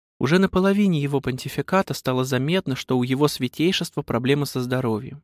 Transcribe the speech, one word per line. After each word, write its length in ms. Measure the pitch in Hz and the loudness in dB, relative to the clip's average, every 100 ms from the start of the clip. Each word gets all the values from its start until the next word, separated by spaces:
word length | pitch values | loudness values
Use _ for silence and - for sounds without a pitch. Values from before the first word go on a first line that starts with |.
| _ - | _ -4
Уже 220 | 123 180 | 2 2
на 100 | 190 | 2
половине 500 | 185 190 196 208 165 | 2 2 4 2 2
его 220 | 143 139 | 0 -2
понтификата 720 | 135 127 139 - 139 185 190 | -2 -6 -6 -6 0 0 0
стало 320 | 139 - 127 127 | -4 -2 0 0
заметно, 500 | 131 135 185 160 127 | 0 0 -2 -2 -6
что 220 | - 127 | -2 0
у 60 | |
его 240 | 123 131 147 | 0 2 2
святейшества 720 | - 127 - 156 190 170 - | 0 -4 0 0 0 -4 -8
проблемы 460 | - 117 123 143 139 | -4 -2 2 0 0
со 120 | 131 | -4
здоровьем. 640 | 123 127 123 107 131 143 | -2 -2 0 -2 -6 -16